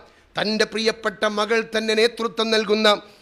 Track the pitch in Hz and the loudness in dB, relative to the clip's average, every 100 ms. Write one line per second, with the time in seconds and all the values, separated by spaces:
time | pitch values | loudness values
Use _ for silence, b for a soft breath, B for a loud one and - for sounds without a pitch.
0 | b b b - 190 214 214 214 220 220 | b b b -6 -2 0 -2 0 -2 -2
1 | 214 190 214 208 214 226 226 220 220 214 | -4 -2 -2 0 0 0 0 -2 0 2
2 | 233 226 226 226 220 220 208 214 214 202 | 2 0 -6 -2 0 0 2 2 4 2
3 | B B | B B